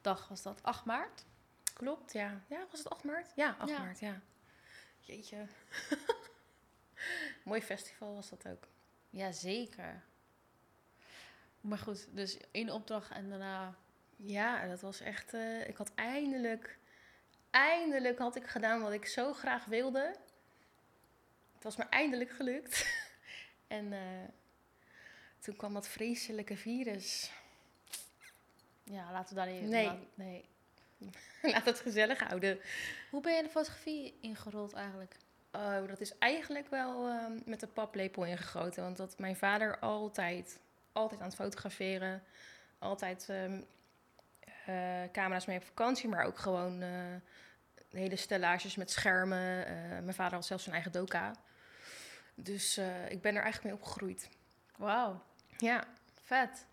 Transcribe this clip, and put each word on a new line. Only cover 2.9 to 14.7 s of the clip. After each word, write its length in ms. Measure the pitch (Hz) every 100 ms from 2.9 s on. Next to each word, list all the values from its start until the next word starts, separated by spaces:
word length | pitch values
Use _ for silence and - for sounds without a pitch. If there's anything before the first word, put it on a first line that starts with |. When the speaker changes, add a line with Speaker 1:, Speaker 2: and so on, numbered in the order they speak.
| -
Speaker 2:
maart? 280 | 285 320 349 -
Ja, 200 | 294 -
acht 100 | 294
Speaker 1:
Ja. 100 | 294
Speaker 2:
maart, 200 | 185 185
ja. 200 | 208 190 - - - - - - - -
Jeetje. 460 | - 214 208 208 208 - - - -
<laughs> 1500 | 294 - - - - - - _ _ - - - 349 311 -
Mooi 180 | 196 220
festival 540 | 220 202 - - 208 202
was 140 | 196
dat 180 | 185 -
ook. 200 | 180 - - _ _ _
Speaker 1:
Jazeker. 960 | 190 190 165 180 220 233 - 170 180 - _ _ _ _ _ _ _ _ _ - - - - - _
Maar 160 | 208 208
goed, 300 | - 196 -
dus 260 | 196 190 - -
één 180 | 208 226
opdracht 420 | 220 208 214 202
en 180 | - 196
daarna 460 | 196 196 190 185 180 - _ _ -
Speaker 2:
Ja, 520 | 202 202 226 240
dat 140 | 180